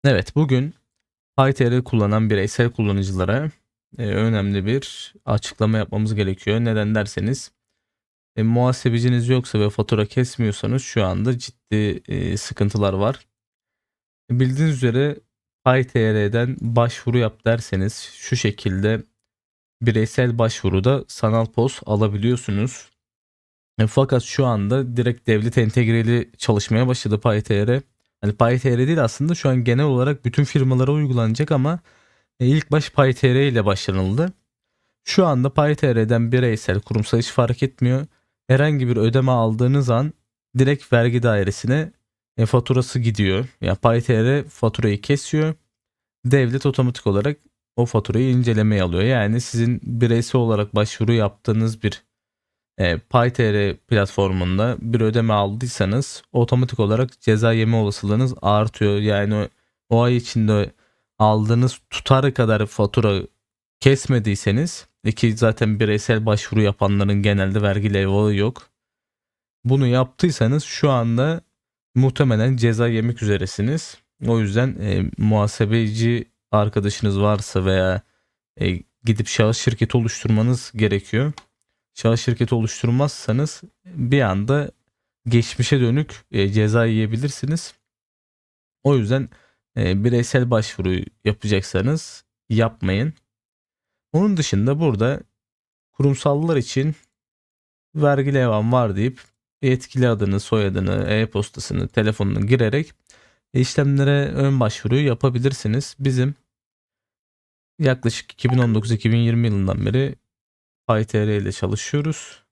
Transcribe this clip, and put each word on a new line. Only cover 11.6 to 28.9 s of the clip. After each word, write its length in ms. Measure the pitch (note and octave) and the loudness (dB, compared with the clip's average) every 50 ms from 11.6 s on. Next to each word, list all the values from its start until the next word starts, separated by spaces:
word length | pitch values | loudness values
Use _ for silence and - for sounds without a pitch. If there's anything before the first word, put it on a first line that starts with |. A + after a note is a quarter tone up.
| _ _ G#2+ G#2+ G#2+ G#2 - - _ - | _ _ -2 0 0 0 -2 -4 _ -6
e, 280 | G2 F#2 F2+ F2 F2+ | -6 -4 -2 -2 -4
sıkıntılar 560 | G#2+ - - - - G#2 G2+ - A2 G2+ G2 | -4 -6 -8 -4 -2 -2 -2 0 0 0 0
var. 340 | F#2+ F#2+ G2+ A2+ C#3 - - _ _ _ _ _ _ _ _ _ _ _ _ _ _ _ _ _ _ _ _ _ | 0 0 -2 -2 -2 -6 -12 _ _ _ _ _ _ _ _ _ _ _ _ _ _ _ _ _ _ _ _ _
Bildiğiniz 460 | B2 B2 C3 B2+ C3 C#3 D#3 D#3+ D3 | 0 0 0 0 0 0 0 0 0
üzere 400 | B2+ C3 A#2+ A2+ B2+ C#3 D3 C#3+ - _ _ _ _ _ _ _ _ _ | 0 0 0 0 0 -2 -2 -4 -8 _ _ _ _ _ _ _ _ _
Pay 220 | B2+ B2+ C3 B2+ | 2 2 2 0
T 280 | B2+ _ B2 A2 A2 G#2+ | 0 _ 0 2 2 2
R'den 420 | G#2+ G#2 G2+ A2 A#2 A#2+ B2 C3 - | 2 0 0 0 0 -2 -2 -4 -6
başvuru 580 | - A2+ A#2 A#2+ A#2 A#2+ - - - B2 A#2 B2 | -6 -2 0 2 0 0 -2 -6 -6 -2 0 0
yap 260 | A#2 A2 - _ _ | 0 -2 -4 _ _
derseniz 680 | A#2 A2+ A#2 A2+ - - F#2+ F#2+ G2+ - - - - - | -2 -2 -2 -2 -4 -4 -2 -2 -2 -4 -8 -16 -18 -20
şu 220 | - - - - | -18 -8 -6 -6
şekilde 680 | B2 - G#2+ G2+ - - G2+ F#2 F#2+ G2 G#2 A2 A2 - _ _ _ _ _ _ _ _ _ _ _ _ _ _ _ | -2 -2 -2 -4 -2 -6 -4 -2 0 0 0 0 -2 -6 _ _ _ _ _ _ _ _ _ _ _ _ _ _ _
bireysel 560 | A#2 A#2+ G#2+ A2+ A2 A2 - - B2+ B2 A#2+ A#2 | -2 0 2 2 0 0 0 0 0 0 2 2
başvuruda 680 | A#2 A2+ - - - F#2+ F#2 F#2+ F#2+ B2 C#3 C3+ - _ | 0 0 0 -2 -2 0 0 2 2 2 0 0 -2 _
sanal 380 | - - - A2 A2 A2+ A2+ | -8 -4 -2 0 0 0 0
pos 340 | G#2+ _ - A#2 C3+ - - - | -2 _ 0 0 0 -2 -6 -4
alabiliyorsunuz. 1040 | - G#2+ G2+ A2 G#2+ G2+ G2+ G#2 A#2 B2 A#2+ - - G2+ G2+ G#2+ B2+ - - - _ _ _ _ _ _ _ _ _ _ _ _ _ _ _ _ _ _ - | -2 0 0 2 0 0 0 0 0 -2 -2 -2 -4 -2 -2 -2 -4 -6 -10 -20 _ _ _ _ _ _ _ _ _ _ _ _ _ _ _ _ _ _ 0
E, 80 | A2 | 0
fakat 360 | G#2+ - - C3+ C3 C#3 B2 | 2 2 2 2 2 0 -2
şu 240 | - - - - C3+ | -2 -4 -2 -2 0
anda 500 | B2+ A#2 G#2 G2+ G2+ B2 C3+ C#3 B2+ A#2+ | 0 0 0 0 0 0 -2 -2 -2 -2
direkt 300 | A#2+ A#2+ B2 A#2+ - _ | -2 0 0 -2 -2 _
devlet 320 | - A2 G#2+ G#2+ A#2+ - B2+ | 0 0 0 0 0 0 2
entegreli 720 | A#2 G#2+ - B2+ A#2+ A2 A2+ A#2 A2+ A2+ A#2 A#2+ - - _ _ | 0 2 2 2 2 2 2 2 2 2 0 0 0 -4 _ _
çalışmaya 500 | - - A2 G#2 - - A2+ A2 B2+ B2+ | -2 0 0 0 0 0 0 2 2 0
başladı 320 | B2+ - - A2 G#2 G#2 | 0 -2 -2 -2 -2 0
Pay 220 | - B2 G#2+ G#2+ | 0 0 0 0
T 240 | G#2 - A2 G2+ G#2 | 0 0 0 0 2
R. 160 | A2 A#2+ C#3 - _ _ _ _ _ _ _ | 0 0 -2 -2 _ _ _ _ _ _ _
Hani 140 | - G#2 G#2 | -4 -4 0
Pay 240 | - B2 A#2 B2 B2+ | 2 2 2 2 2
T 200 | B2 C3+ B2 A#2+ | 0 0 2 2
R 80 | B2+ | 2
değil 180 | C#3 | 0